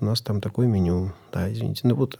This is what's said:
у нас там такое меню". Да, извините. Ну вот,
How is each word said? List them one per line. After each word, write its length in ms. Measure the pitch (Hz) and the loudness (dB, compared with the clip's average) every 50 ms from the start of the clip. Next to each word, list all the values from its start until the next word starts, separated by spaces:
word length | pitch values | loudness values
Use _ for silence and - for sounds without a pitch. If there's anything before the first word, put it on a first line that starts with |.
у 40 | - | -2
нас 160 | 104 113 110 - | -2 -2 -2 -2
там 180 | - 104 101 | -2 -2 -2
такое 260 | - 101 98 - 123 | -2 -4 0 2 2
меню". 460 | 123 110 98 92 85 87 90 92 95 92 - - - - | 2 4 4 4 2 2 0 0 -2 -6 -10 -16 -8 -4
Да, 180 | - 87 95 110 | -4 -2 -2 -2
извините. 280 | 110 113 113 101 - - | -4 -4 -4 -4 0 2
Ну 140 | 123 117 | 2 2
вот, 180 | - 135 131 - | 2 0 -2 0